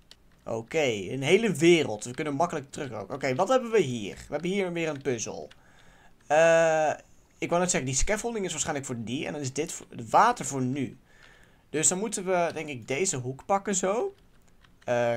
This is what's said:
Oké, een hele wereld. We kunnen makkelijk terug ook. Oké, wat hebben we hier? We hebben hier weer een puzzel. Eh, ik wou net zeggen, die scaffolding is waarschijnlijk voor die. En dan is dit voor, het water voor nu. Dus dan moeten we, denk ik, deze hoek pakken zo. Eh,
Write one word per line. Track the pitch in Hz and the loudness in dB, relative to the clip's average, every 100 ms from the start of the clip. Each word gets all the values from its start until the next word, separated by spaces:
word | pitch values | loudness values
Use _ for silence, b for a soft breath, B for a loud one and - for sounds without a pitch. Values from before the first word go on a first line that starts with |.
| - - _ _ - | -20 -20 _ _ -8
Oké, | 113 113 160 139 | -8 -4 0 0
een | 104 90 131 | 0 -4 -4
hele | 135 190 226 | 4 4 4
wereld. | 139 165 170 117 107 | 4 6 6 4 -4
We | 120 | -8
kunnen | 123 151 | -6 -4
makkelijk | 143 170 156 131 | 0 0 -2 -8
terug | - 139 | -10 -8
ook. | 107 98 | -8 -8
Oké, | 143 139 131 | -4 -2 0
wat | 202 | 4
hebben | 262 233 | 2 4
we | 220 | 2
hier? | 135 120 95 - | 2 -2 -6 -10
We | - | -8
hebben | 147 175 | -6 -2
hier | 202 185 | -2 -2
weer | 170 160 | -2 -4
een | 143 | -4
puzzel. | 135 117 107 87 73 - b b b b b b - | -2 -4 -4 -10 -12 -18 b b b b b b 2
Eh, | 151 165 165 165 160 151 - - - _ - | 6 8 6 6 4 2 -2 -8 -20 _ -8
ik | 160 | -2
wou | 170 | 0
net | 175 | 2
zeggen, | 175 131 | 0 0
die | 131 | 0
scaffolding | - 208 233 226 185 | 2 0 -2 -4 -4
is | |
waarschijnlijk | 151 165 143 135 | -4 -4 -4 -6
voor | 117 | -8
die. | 110 131 - | -6 -6 -6
En | |
dan | 156 | -6
is | 131 | -6
dit | 139 160 | -4 -6
voor, | - - | -8 -14
het | - 117 | -14 2
water | 165 220 - 135 | 6 6 4 -4
voor | 139 | -4
nu. | 127 143 110 - _ b b b b b b | -2 -2 -6 -8 _ b b b b b b
Dus | 147 156 | 0 0
dan | 180 | 0
moeten | 226 214 185 | -4 -4 0
we, | 180 165 | 0 0
denk | 151 151 | -2 -8
ik, | 127 117 | -8 -6
deze | 135 190 131 | -2 -2 -4
hoek | 123 131 - | -6 -8 -2
pakken | 196 202 196 | -2 -2 -2
zo. | 190 214 392 - _ - - - - _ | 0 -2 -4 -8 _ -20 -20 -20 -20 _
Eh, | - 120 117 | -2 0 0